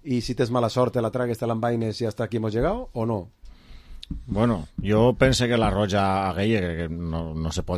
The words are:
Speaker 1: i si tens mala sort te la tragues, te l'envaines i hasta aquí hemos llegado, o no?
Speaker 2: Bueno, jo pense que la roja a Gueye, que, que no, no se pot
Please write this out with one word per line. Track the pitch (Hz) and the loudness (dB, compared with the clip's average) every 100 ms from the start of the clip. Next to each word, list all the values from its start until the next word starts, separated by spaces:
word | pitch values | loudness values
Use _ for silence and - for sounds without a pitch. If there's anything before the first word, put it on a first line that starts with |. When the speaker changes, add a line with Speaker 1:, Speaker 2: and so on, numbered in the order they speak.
| - | 0
Speaker 1:
i | 123 | -2
si | 110 | -2
tens | 123 123 | 0 0
mala | 123 117 | 2 2
sort | - 123 | 2 2
te | 123 | 2
la | 113 | 0
tragues, | 123 123 113 | 0 -2 -2
te | 117 | -2
l'envaines | 113 120 117 113 107 | 0 0 0 -2 -2
i | 113 | -4
hasta | - | -4
aquí | 110 113 | -4 -2
hemos | 110 107 | 0 0
llegado, | 147 226 254 | 0 -2 -6
o | 120 113 | -4 -2
no? | 107 85 _ - - - - - - - - - | -4 -6 _ -20 -20 -20 -20 -18 -18 -10 -10 -4
Speaker 2:
Bueno, | 98 120 101 76 - | 0 2 0 -4 -6
jo | 98 107 120 110 | 2 4 4 4
pense | 131 127 123 | 4 4 2
que | 120 | 4
la | 107 | 2
roja | 95 104 101 98 95 95 | 2 2 2 2 2 0
a | |
Gueye, | 87 104 113 | 0 2 2
que, | 90 82 | 0 -2
que | 82 | -4
no, | 82 85 80 82 80 | -4 -4 -4 -4 -4
no | 78 | -2
se | 82 | -4
pot | - | -2